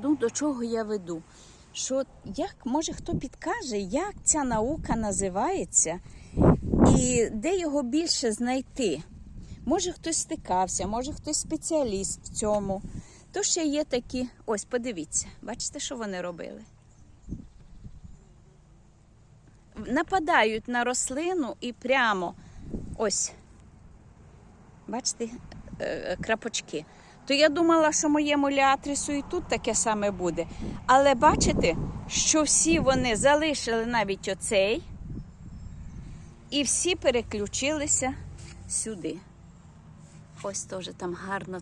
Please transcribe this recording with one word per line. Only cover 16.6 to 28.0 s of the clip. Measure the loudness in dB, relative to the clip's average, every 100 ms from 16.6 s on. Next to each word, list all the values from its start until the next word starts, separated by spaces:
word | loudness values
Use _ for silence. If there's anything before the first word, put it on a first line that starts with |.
| -18 -20 -20 -20 -20 -20 -14 -14 -14 -20 -20 -18 -18 -18 -20 -20 -20 -20 -20 -20 -20 -20 -20 -20 _ -20 -20 -20 -20 -20 -18 -12
Нападають | -2 0 2 0 4 6 4 2 -2
на | -2
рослину | 0 -2 -2 -2 0 0 -2 -4
і | -10
прямо, | -4 2 4 4 4 0 -6 -16 -16 -10 -10 -8 -2
ось, | 0 0 -2 -8 -20 -20 -20 -20 -20 -20 -20 -20 -20 -20 -20 -20 -20 -18 -10
бачите, | -6 -6 -6 -8 -10 -16 -16 -14 -8
е, | -6 -6 -6 -4
крапочки. | -2 -4 -4 -8 -6 -8 -10 -16 -20 -10 0
То |
я | 4 6
думала, | 6 6 6 6
що | 4